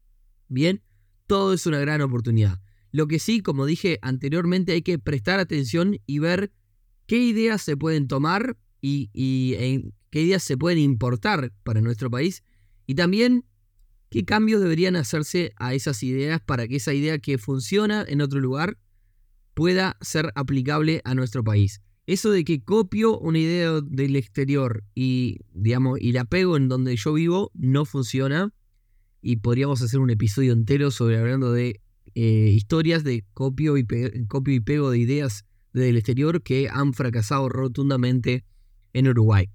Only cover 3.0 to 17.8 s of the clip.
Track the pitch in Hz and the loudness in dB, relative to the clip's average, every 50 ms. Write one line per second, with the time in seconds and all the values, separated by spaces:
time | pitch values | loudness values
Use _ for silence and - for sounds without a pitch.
3 | 156 147 160 151 - - 226 220 185 - 139 135 135 147 170 - - 180 160 - | -2 0 -2 -4 -2 0 -2 0 0 -2 -2 -2 0 -2 -2 -2 -2 -2 -2 -2
4 | - 131 131 127 143 139 156 175 170 175 180 185 180 185 160 170 165 - 175 147 | -4 -4 -4 -4 -4 -4 -2 -2 0 0 0 0 0 0 0 -2 0 -2 -4 -4
5 | - - 147 131 - 180 185 196 180 - 180 147 135 117 160 170 175 202 202 - | -2 -4 -4 -2 0 0 0 0 0 -2 -2 -4 -2 -2 0 0 0 0 -2 -4
6 | - - 143 147 156 170 180 185 202 196 _ _ _ _ _ _ _ _ _ _ | -6 -6 -4 -2 0 0 0 0 -2 -6 _ _ _ _ _ _ _ _ _ _
7 | _ - 220 240 247 240 214 220 220 226 220 196 - 165 147 139 151 160 160 151 | _ -2 0 2 2 2 2 2 2 0 0 -2 -2 -4 -4 -2 0 0 0 0
8 | 139 120 139 135 147 160 185 208 240 254 226 _ _ _ _ _ - 139 143 143 | 0 0 0 0 0 0 0 0 -2 -4 -6 _ _ _ _ _ -4 -2 -2 -2
9 | 127 104 - - 131 131 131 131 127 127 127 87 127 127 135 131 - - - _ | -4 -6 -6 -4 -2 0 0 0 0 0 -2 -2 -2 -2 -2 -2 -4 -8 -14 _
10 | _ _ - 151 160 175 190 175 - - 139 127 156 175 175 160 147 139 131 107 | _ _ -4 0 2 2 2 0 0 -2 -4 -2 0 0 2 2 2 2 2 0
11 | 131 123 123 113 - 214 208 156 127 117 - _ - 120 110 107 110 117 120 107 | 0 -2 -2 -2 -2 -2 -2 -2 -4 -6 -8 _ -8 -4 0 0 0 0 -2 -4
12 | 135 120 120 127 156 190 185 - _ _ _ _ _ _ _ _ _ - 135 160 | -4 -4 -4 -2 -2 -2 -4 -6 _ _ _ _ _ _ _ _ _ -6 -2 0
13 | 175 175 196 220 240 247 247 240 - _ _ _ _ _ _ _ _ _ _ _ | 0 2 2 2 4 4 2 2 0 _ _ _ _ _ _ _ _ _ _ _
14 | _ - - - - - 208 214 220 220 220 202 196 170 160 160 180 185 180 170 | _ -8 -4 -4 -2 0 0 2 2 2 2 2 2 2 2 2 2 2 0 0
15 | 131 - - 151 151 - - 180 170 - - - 127 127 131 139 - 156 139 - | -2 -2 -4 -4 -4 -2 -2 -4 -4 -4 -6 -8 -6 -4 -4 -2 -2 -4 -4 -4
16 | 131 127 127 135 139 151 160 160 - - 139 120 117 113 131 139 - 156 135 139 | -4 -4 -2 -2 -2 -2 -2 -4 -4 -4 -4 -4 -4 -4 -4 -4 -2 -2 -2 0
17 | 147 156 160 151 - 143 139 120 - - 135 131 135 - 190 208 | 0 -2 -2 -4 -4 -4 -4 -4 -4 -4 -4 -4 -4 -2 0 0